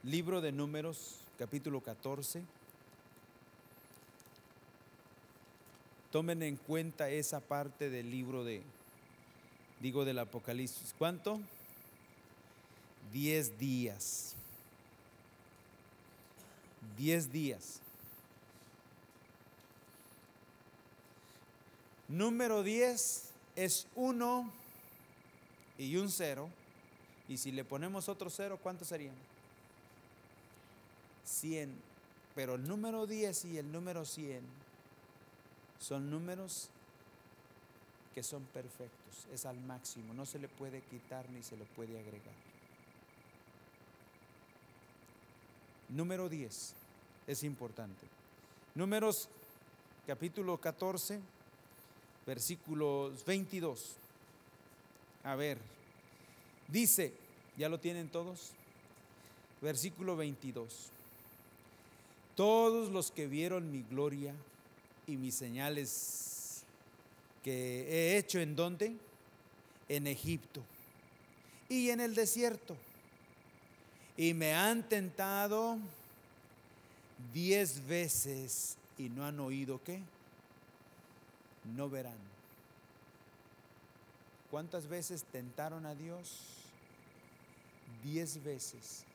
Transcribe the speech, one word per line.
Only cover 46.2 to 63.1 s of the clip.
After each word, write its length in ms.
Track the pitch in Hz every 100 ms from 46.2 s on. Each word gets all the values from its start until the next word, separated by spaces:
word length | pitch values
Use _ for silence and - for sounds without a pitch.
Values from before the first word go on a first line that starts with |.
| 180
diez 460 | 156 120 - - - - - - - -
es 160 | 139
importante. 640 | 147 135 120 110 107 95 - - - - - - -
Números 560 | - 190 214 220 - - - - - - - - - -
capítulo 500 | 135 170 185 185 170
catorce, 600 | 170 160 185 190 - 208 190 - - - - - - - - - -
versículos 960 | 127 117 175 - 151 151 139 139 135
veintidós. 720 | - 196 190 190 165 123 - - - - - - - - - - - - - -
A 120 | 139 135
ver, 240 | 147 127 107 - - - - - - - - - -
dice, 460 | 170 233 - 156 - - - - -
¿ya 140 | 151
lo 100 | 165
tienen 300 | 170 175 165
todos? 420 | 170 175 180 - - - - - - - - - - - -
Versículo 560 | 147 139 170 165 185 170
veintidós. 720 | 151 131 135 123 113 - - - - - - - - - - - - - - - - -
"Todos 540 | 202 226 226 226 220
los 220 | 190 160